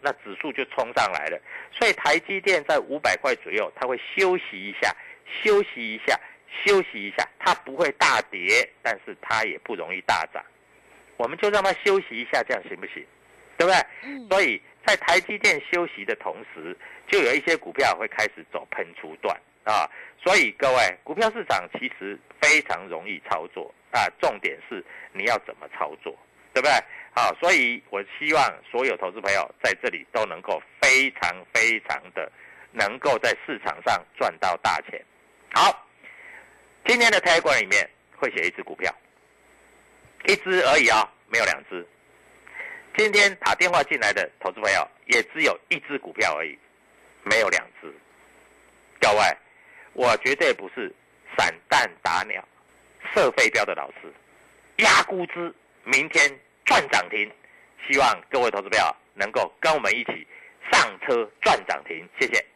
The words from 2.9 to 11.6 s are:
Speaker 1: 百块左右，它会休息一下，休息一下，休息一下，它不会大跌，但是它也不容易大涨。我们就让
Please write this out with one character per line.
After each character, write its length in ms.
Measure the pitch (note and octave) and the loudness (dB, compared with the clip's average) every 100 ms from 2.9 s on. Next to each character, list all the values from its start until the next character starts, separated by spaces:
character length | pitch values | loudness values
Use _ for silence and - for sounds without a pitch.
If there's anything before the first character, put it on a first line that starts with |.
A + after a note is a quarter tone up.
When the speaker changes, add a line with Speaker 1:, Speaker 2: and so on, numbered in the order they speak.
| D3 | -2
Speaker 1:
百 180 | B2+ F#2 | 0 0
块 180 | C#3 B2 | 0 -2
左 140 | - | -2
右， 220 | G2 F#2 - | -4 -4 -6
它 100 | B2+ | -6
会 120 | B2 - | -4 -6
休 220 | - F#3+ F3+ | 0 2 2
息 220 | - G2 | -4 -12
一 160 | G2 F#2+ | -12 -2
下， 160 | A2+ - - - - - | -2 -2 -12 -20 -14 -4
休 200 | - G3+ | 2 4
息 180 | G3+ - | 2 -6
一 180 | A2+ G#2+ - | -8 -6 0
下， 140 | A2+ - - _ - - | -2 -2 -20 _ -4 2
休 160 | G3+ | 2
息 160 | F3+ A2+ | 2 -8
一 120 | G2+ - | -8 -4
下， 100 | - _ | -4 _
它 160 | - | 0
不 200 | E3+ - | 0 -4
会 160 | C3+ D#3+ | -2 -2
大 280 | - D#3+ A#2 - | 2 2 2 0
跌， 380 | G2 F2+ A2+ - _ | -6 0 2 0 _
但 120 | A#2+ G#2 - | -6 -6 -8
是 100 | G2 | -16
它 220 | - A2+ | -4 -2
也 140 | A2 D2 | -2 -6
不 140 | - | -10
容 200 | G#2 E2 | -10 -8
易 80 | F#2 | -6
大 240 | - F#2+ D#2+ | 0 0 0
涨。 100 | - - _ _ _ _ - _ _ | -10 -14 _ _ _ _ -20 _ _
我 100 | A#2 | -6
们 120 | E3 | 0
就 100 | G#3 | 0
让 140 | G#3 | 2